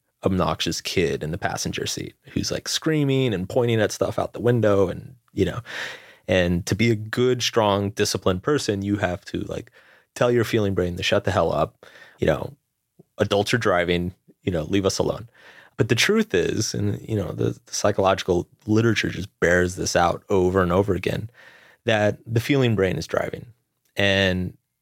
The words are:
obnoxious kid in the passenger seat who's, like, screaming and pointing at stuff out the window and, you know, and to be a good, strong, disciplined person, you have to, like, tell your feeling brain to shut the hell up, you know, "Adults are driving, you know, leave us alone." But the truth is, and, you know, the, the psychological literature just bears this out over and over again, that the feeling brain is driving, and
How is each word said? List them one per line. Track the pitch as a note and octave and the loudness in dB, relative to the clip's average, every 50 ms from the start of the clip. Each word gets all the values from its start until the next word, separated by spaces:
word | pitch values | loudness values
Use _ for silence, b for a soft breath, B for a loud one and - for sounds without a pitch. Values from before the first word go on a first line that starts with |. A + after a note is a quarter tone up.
| _ _ _ _ - | _ _ _ _ -2
obnoxious | F#2+ F#2+ F2+ E2 D#2+ E2 - - E2+ E2 - | 0 2 2 0 0 0 -2 -4 -4 -4 -6
kid | - - - F#2+ E2+ D2 C#2 C2+ D2+ | -6 -4 -2 0 0 0 -2 -4 -4
in | D2+ | -6
the | E2+ | -6
passenger | F#2 - F2+ - - - D#2+ - - - | -6 -4 -6 -6 -4 -6 -6 -6 -6 -8
seat | - - - - - - _ _ | -8 -8 -8 -10 -12 -16 _ _
who's, | - - - - - | -8 -6 -6 -4 -4
like, | - - - - | -6 -6 -6 -6
screaming | - - - D#3+ D#3 D3+ C#3+ C3+ C3+ C3+ C3 B2 G2+ | -8 -4 -2 0 0 2 2 2 2 2 2 0 0
and | F2 F#2 - | -2 -4 -2
pointing | - C3 A#2+ A#2+ A2+ A2 | 0 0 2 2 2 2
at | G#2 - | 2 0
stuff | - - F#2+ E2+ - | 0 -2 -4 -2 -2
out | - - - | -4 -4 -4
the | - - | -6 0
window | G2 A#2+ B2 A#2 G#2+ G#2 G2+ G2 G2 | 0 2 2 4 4 4 4 4 2
and, | F2+ F2 E2+ - - - _ _ _ - | 0 0 -6 -12 -16 -20 _ _ _ -2
you | G2+ F#2 | 0 0
know, | F2 - - B B B B B B B B B B B B B | 0 0 -6 B B B B B B B B B B B B B
and | - G2 F#2 F2+ F2 F2 F2 - | 0 2 2 2 2 0 -2 0
to | - G2+ | -2 0
be | F#2+ A2+ A#2 | 2 2 2
a | A2+ | 2
good, | G#2 G#2+ A2 - B2 B2 B2+ B2 A#2 - | 0 -4 -6 -2 0 2 2 0 0 -2
strong, | - - A#2 G#2+ G#2 G2 G2+ G2+ G2 | 0 0 2 4 4 2 2 0 -2
disciplined | - - G#2 - - F#2+ - G2 F#2 F#2 - | -2 -2 -2 -2 -2 -2 0 0 -2 0 -2
person, | D3 D3+ C3+ - - G#2 G2 | -2 -2 0 0 -2 -2 -2
you | G2 G2+ G2+ | -2 -2 0
have | G2 G2+ F2+ F2+ - - | 0 0 -2 -2 -6 -8
to, | - - F2 | -8 -8 -8
like, | E2 - E2+ E2+ - - b b b b b b b b _ | -6 -6 -8 -10 -10 -12 b b b b b b b b _
tell | - B2+ B2 | 0 2 2
your | B2 A#2+ G#2+ | 4 2 2
feeling | - - A2+ G#2 G2 G2 | 2 0 0 0 0 0
brain | F2+ F2+ F2 F2+ | 0 -2 -2 -4
to | F2+ - | -4 -2
shut | - G2+ G#2 - | 0 0 0 0
the | - | 0
hell | F2 F#2+ E2 E2 | 0 2 2 2
up, | D#2+ D2+ D#2+ - - _ B B B B B B B B | 2 0 -2 -2 -4 _ B B B B B B B B
you | - | 0
know, | E2 D2 - - - - _ _ _ _ _ _ _ _ - - _ _ | 0 0 0 -4 -10 -12 _ _ _ _ _ _ _ _ -20 -20 _ _
"Adults | - G#2+ G2+ G2+ G2+ G2+ - - | -4 -2 0 0 0 2 0 0
are | |
driving, | A#2+ - G#2+ F2+ F2 F2 F2 F2 F2 F2 F2+ - _ _ _ - _ _ | 0 2 2 2 2 2 2 0 0 0 -4 -8 _ _ _ -20 _ _
you | G2+ | -4
know, | F2+ D#2+ D2+ | -2 -2 -2
leave | C#2+ G2 G2+ F#2 | -2 -2 0 0
us | F#2+ - - | 0 0 0
alone." | F2+ - - - A2 - B B B B B B B B B | -2 -2 -4 -6 -12 -16 B B B B B B B B B
But | - A#2+ A#2 | -2 0 0
the | A#2+ | 2
truth | A#2+ - - G#3 A3+ G#3+ - - | 2 2 2 2 2 2 2 0
is, | F2 D#2+ - - - A2+ - - | 0 0 0 -2 -2 -4 -4 -4
and, | A#2 G#2 G#2 - - | -4 -4 -4 -4 -6
you | - - A2 | -6 -4 -4
know, | G2+ F#2 - | -4 -4 -4
the, | - A2+ A#2 A#2 A#2 - _ | -4 -2 -2 -2 -2 -6 _
the | - - | -10 -8
psychological | - - G#2 - - F#2+ F#2+ G2 F#2+ - - F2+ F2 - - _ _ _ | -2 0 0 0 2 2 2 2 2 0 0 0 0 0 -4 _ _ _
literature | G#2 G#2+ A2 A2+ A#2 G#2 - - E2+ | 0 2 4 4 4 2 2 -2 -2
just | - - F#2+ - _ _ | -4 -8 -10 -12 _ _
bears | F2 E2+ F2 F2+ F2+ F2+ F#2 | 2 4 4 4 2 0 -2
this | - E2+ - - | -4 -6 0 2
out | F2+ F2 E2+ - - - - | 2 2 2 0 -2 -2 0
over | G#2 F#2+ F2+ F#2 F#2 F#2+ | 2 2 2 4 2 2
and | F2+ F2 | 2 4
over | F2 F#2+ G2+ G#2 F2+ | 2 2 2 2 -2
again, | F2 - - - - G#2+ - B B B B B B B B B B B | -2 -2 -4 -4 -4 -8 -10 B B B B B B B B B B B
that | A2+ A2 G#2 G#2 G#2 G#2 - - | 0 2 2 2 0 0 -2 -8
the | A2+ A2+ A#2 | -2 -2 -2
feeling | A#2 - C#3+ C3+ B2+ A#2 A2 | 0 2 2 2 2 2 2
brain | F#2+ F#2+ F#2 F2 | 2 2 0 0
is | - - | -4 -4
driving, | - - - - - - - - - - _ _ _ _ _ _ _ _ | -4 -4 -2 -2 -4 -6 -10 -14 -18 -20 _ _ _ _ _ _ _ _
and | - G2+ G2+ G2 G2 G2 F#2 F2+ F#2 F#2 F2+ - - _ _ _ _ | 0 2 4 4 4 2 2 2 0 -2 -6 -8 -12 _ _ _ _